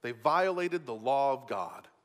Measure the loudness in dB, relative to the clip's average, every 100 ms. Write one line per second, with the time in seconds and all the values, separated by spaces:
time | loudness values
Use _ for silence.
0 | -8 0 2 4 4 2 -2 -4 -6 -6
1 | 0 2 2 0 -4 -6 -6 -10 -20 _